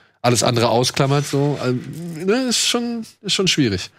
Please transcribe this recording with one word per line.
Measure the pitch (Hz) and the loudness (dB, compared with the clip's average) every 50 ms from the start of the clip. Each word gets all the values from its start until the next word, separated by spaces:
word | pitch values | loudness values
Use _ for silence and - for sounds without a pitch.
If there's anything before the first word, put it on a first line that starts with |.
| _ _ _ _ - | _ _ _ _ 0
alles | 123 120 113 - | 2 2 2 2
andere | 131 120 117 117 117 | 2 2 2 2 2
ausklammert, | 113 120 127 - - - 143 135 143 147 143 | 4 2 2 2 0 0 2 2 2 0 0
so. | - 147 139 143 147 135 - 120 | 0 0 0 0 0 0 -2 -2
Ähm, | 123 127 123 - 131 156 156 175 170 165 151 185 | -2 -2 -2 -4 -8 -12 -10 -10 -10 -8 -4 0
ne, | 190 220 262 262 247 | 0 0 2 0 0
ist | 208 - - | -2 0 0
schon, | - - 240 240 240 233 233 220 - - _ | 0 -2 -2 -2 -4 -6 -8 -10 -12 -16 _
ist | 220 190 - | -6 -4 -2
schon | - 190 170 | 0 0 2
schwierig. | - 165 135 110 98 90 - - _ | 2 2 2 2 0 -2 -4 -8 _